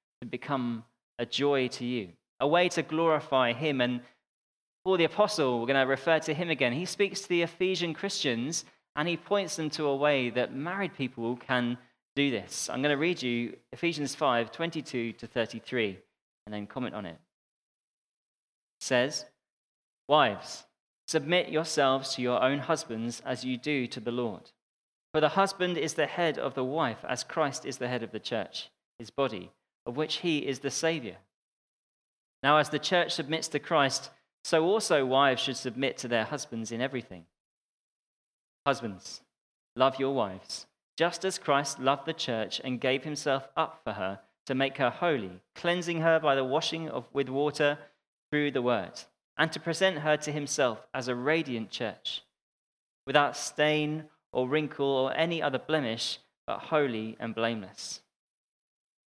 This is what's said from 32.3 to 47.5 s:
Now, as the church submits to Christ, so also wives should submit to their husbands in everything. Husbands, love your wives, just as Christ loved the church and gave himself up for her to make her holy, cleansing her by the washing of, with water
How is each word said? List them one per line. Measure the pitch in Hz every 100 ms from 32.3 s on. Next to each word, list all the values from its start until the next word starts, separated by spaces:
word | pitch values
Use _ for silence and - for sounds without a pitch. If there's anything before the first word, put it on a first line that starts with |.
| _
Now, | 139 151
as | 143
the | 151
church | - 180 -
submits | - 143 160 -
to | 143
Christ, | - 160 139 - - _ _ _
so | - 165 165
also | 214 - 156 131
wives | 131 139 127
should | 139 127
submit | 127 117 135 -
to | 120
their | 117 107
husbands | 143 - 117 110
in | 117
everything. | 131 127 - 90 80 _ _ _ _ _ _ _ _ _ _ _ _ _ 143
Husbands, | 131 117 92 - - _ _ _ _ _ 117
love | 131 131
your | 135
wives, | 135 104 95 - - - _ _ -
just | 165 170 185
as | -
Christ | - 139 143 -
loved | 131 143 151
the |
church | 160 - 113 104 -
and | 131 123
gave | 131 135
himself | 156 147 151 135 135 -
up | 156 -
for | -
her | 104 95 98 _ _ -
to |
make | 131 139 135
her | 127
holy, | - 175 139 95 90 _ -
cleansing | 175 175 170 165
her | 165 160
by | 151 135
the | 131
washing | 151 160 165 160
of, | 127 -
with | 139 131
water | 135 147